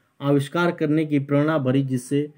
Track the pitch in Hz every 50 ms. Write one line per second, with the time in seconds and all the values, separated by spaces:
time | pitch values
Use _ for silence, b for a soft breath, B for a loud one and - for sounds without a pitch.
0 | b b b b 139 143 143 143 139 - - 170 175 170 165 - 160 147 151 160
1 | 156 147 147 139 139 139 143 143 147 156 160 151 127 127 131 139 139 131 131 123
2 | - - 143 143 147 147 b